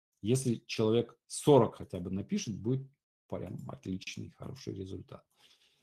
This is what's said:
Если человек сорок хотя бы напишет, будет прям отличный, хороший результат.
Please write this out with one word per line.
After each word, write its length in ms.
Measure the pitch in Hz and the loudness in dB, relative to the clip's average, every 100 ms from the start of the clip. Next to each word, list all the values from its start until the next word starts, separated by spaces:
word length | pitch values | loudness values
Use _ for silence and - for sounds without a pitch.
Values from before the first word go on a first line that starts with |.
| _ _ | _ _
Если 400 | 101 131 131 113 - | 0 2 2 -2 -4
человек 500 | - 110 117 117 - _ | 0 4 4 0 -8 _
сорок 500 | - - 139 110 - | 2 8 8 8 0
хотя 220 | 98 92 | -10 -8
бы 120 | 90 | -4
напишет, 440 | 95 - 208 - 95 | -6 -2 -4 -4 -4
будет 280 | 104 135 135 _ _ _ _ | -2 -2 -4 _ _ _ _
прям 280 | 92 90 - - | -8 -8 -10 -12
отличный, 640 | - - 95 - - 107 - | -10 -8 -8 -8 -12 -14 -14
хороший 360 | - 135 117 104 | -16 -12 -10 -10
результат. 480 | 95 95 - - _ _ _ _ _ _ | -10 -12 -14 -20 _ _ _ _ _ _